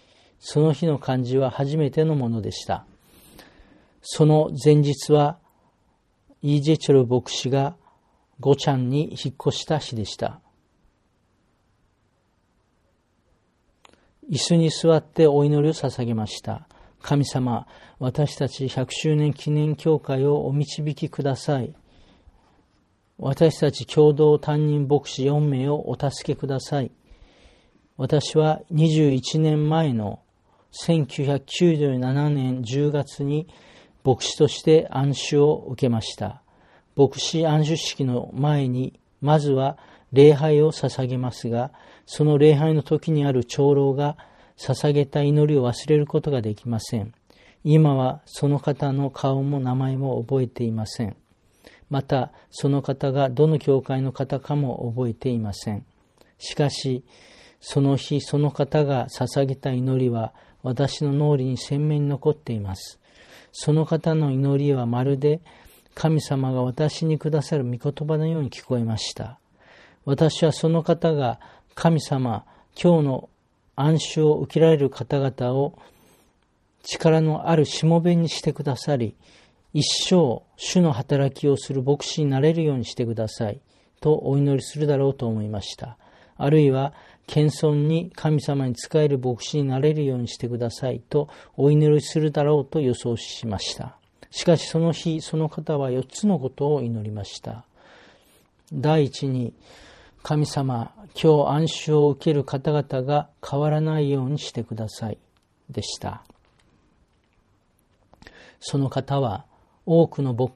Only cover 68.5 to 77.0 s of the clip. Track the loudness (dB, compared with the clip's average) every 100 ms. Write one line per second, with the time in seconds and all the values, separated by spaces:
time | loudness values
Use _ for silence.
68.5 | -8 -4 -2 -2 -4 -6 -10 -12 -12 _
69.5 | _ _ -20 -20 _ -4 2 2 2 0
70.5 | 0 0 0 0 0 0 0 -2 -4 -12
71.5 | -20 _ -2 2 2 0 -2 -2 -4 -10
72.5 | _ _ -2 2 4 2 -2 -8 _ _
73.5 | _ _ -2 2 2 0 2 4 4 0
74.5 | 4 6 6 2 -2 -4 -2 -2 -2 -2
75.5 | 0 -2 -6 -20 _ _ _ _ _ _
76.5 | _ _ _ -12 -2